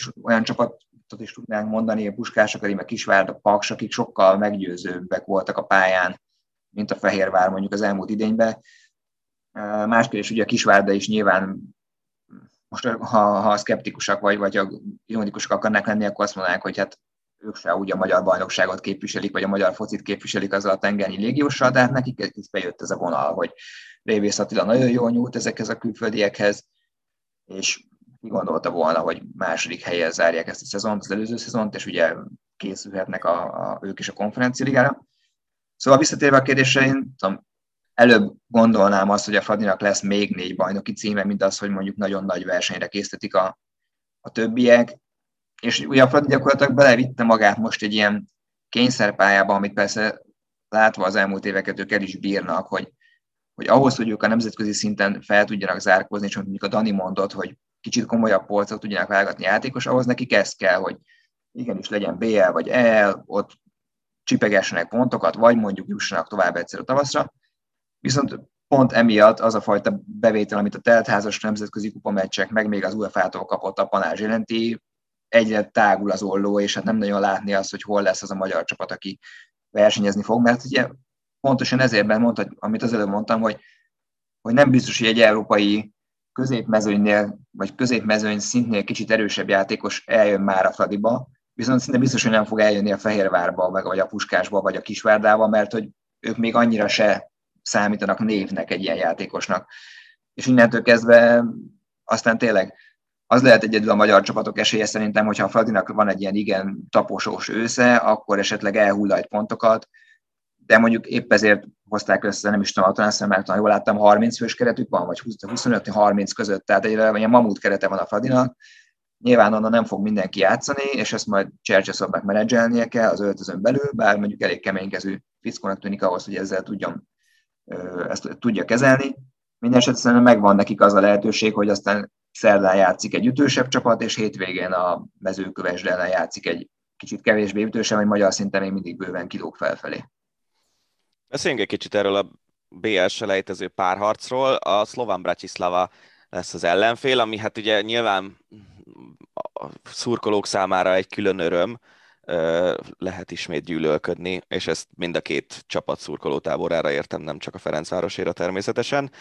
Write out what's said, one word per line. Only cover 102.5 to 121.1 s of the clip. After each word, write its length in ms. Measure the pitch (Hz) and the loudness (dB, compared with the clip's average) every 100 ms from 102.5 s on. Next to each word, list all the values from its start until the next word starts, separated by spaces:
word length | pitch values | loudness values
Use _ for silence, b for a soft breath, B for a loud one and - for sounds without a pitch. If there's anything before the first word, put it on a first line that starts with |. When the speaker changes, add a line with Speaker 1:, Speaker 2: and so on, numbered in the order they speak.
| 101 95 b b b _ _ - | 2 0 b b b _ _ 0
Speaker 1:
az 160 | 123 | 4
lehet 200 | 131 110 | 8 8
egyedül 280 | 127 110 107 | 6 2 2
a 40 | |
magyar 280 | 104 104 98 | 4 6 6
csapatok 360 | 104 110 110 107 | 4 -2 -4 -2
esélye 280 | 107 110 104 | 0 0 -2
szerintem, 400 | 110 104 104 107 | -2 -2 0 0
hogyha 180 | 101 | 0
a 40 | 98 | 0
Fradinak 400 | 113 110 101 - | 2 2 0 0
van 200 | 104 104 | 0 0
egy 120 | 95 | -2
ilyen 140 | 98 | -4
igen 440 | 104 104 95 98 101 - | -4 -2 -2 -4 -10 -2
taposós 580 | 110 101 98 110 95 - | 0 0 -4 -6 -6 -6
ősze, 480 | 110 117 127 123 120 | -4 -2 2 4 4
akkor 420 | 107 110 - 101 | 4 0 0 -2
esetleg 380 | 98 104 101 107 | 0 -4 -2 2
elhullajt 500 | 101 101 101 90 - | 2 2 0 0 -2
pontokat, 600 | 104 110 113 113 110 - b b b _ _ _ _ - | -6 -4 0 2 2 -2 b b b _ _ _ _ 4
de 120 | 110 | 6
mondjuk 280 | 117 113 - | 6 2 -2
épp 260 | 120 - | -6 2
ezért 320 | 104 107 104 - _ _ | 4 4 2 0 _ _
hozták 360 | 104 - 98 | -6 0 0
össze, 260 | 104 101 104 | 0 -4 -2
nem 100 | 104 | 0
is 120 | 101 | 0
tudom, 160 | - 95 | 2 2
a 40 | |
transfermarkton, 640 | - 104 - 101 98 101 95 | 2 0 0 0 0 0 0
jól 120 | 104 | 2
láttam, 280 | 101 - 104 | 2 2 4
harminc 420 | 104 104 117 - | 6 6 4 -2
fős 160 | 117 | -6
keretük 340 | - 120 113 - | -2 -2 -2 -2
van, 180 | 90 87 | -4 -4
vagy 140 | 85 | -8
húsz, 220 | 117 107 | -12 -14
huszonegy, 460 | 95 117 123 104 - | -10 -4 0 0 0
harminc 440 | 104 104 101 98 | 2 4 4 -2
között, 340 | - 104 95 - | -4 -4 -4 0
tehát 180 | 98 | 2
egy 80 | 110 | 2
ilyen 380 | 110 110 104 110 | 2 2 2 6
mamut 280 | 123 110 98 | 6 6 0
kerete 300 | 104 98 95 | 0 0 0
van 100 | 95 | -2
a 80 | 85 | -2
Fradinak. 500 | 104 127 127 127 - b b b _ _ _ | -2 2 2 0 -4 b b b _ _ _
Nyilván 300 | 165 120 107 | 4 6 6
onnan 160 | 107 110 | 4 2
nem 140 | 117 | 2
fog 180 | 107 98 | 2 -2
mindenki 380 | 107 104 92 98 | 0 0 -2 2
játszani, 440 | 95 120 - 139 139 | 2 2 -2 -4 -4
és 200 | 131 107 | -4 -4